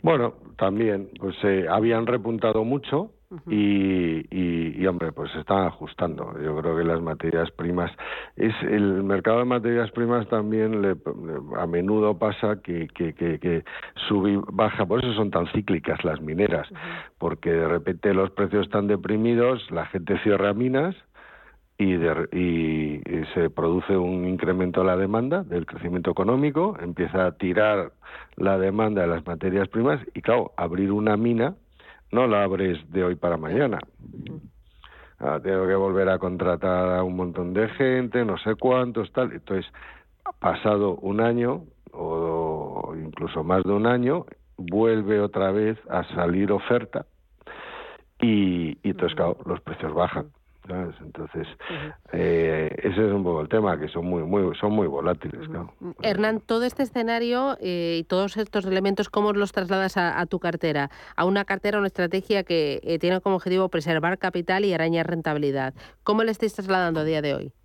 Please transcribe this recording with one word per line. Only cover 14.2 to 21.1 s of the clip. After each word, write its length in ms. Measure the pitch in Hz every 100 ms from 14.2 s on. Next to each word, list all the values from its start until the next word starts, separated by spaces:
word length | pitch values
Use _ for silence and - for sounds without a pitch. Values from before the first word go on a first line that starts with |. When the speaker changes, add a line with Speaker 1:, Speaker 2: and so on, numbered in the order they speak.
| 101
Speaker 1:
y 80 | 101 -
baja, 340 | 98 107 - 95
por 180 | 113
eso 80 | 123
son 160 | 107 101
tan 160 | 85 85
cíclicas 540 | 113 101 85 - 82
las 160 | 85 73
mineras, 500 | 78 80 104 82 69
Speaker 2:
Ujú. 100 | 78 85 - - _
Speaker 1:
porque 320 | 85 78 87
de 180 | 82 80
repente 460 | 85 95 87 101
los 160 | 95 95
precios 360 | - 98 101 92
están 200 | 104 101
deprimidos, 840 | 101 - 107 117 120 123 123 -
la 140 | 82 82
gente 320 | 95 82 98
cierra 320 | 110 98 101
minas 420 | 104 127 135 165 185 _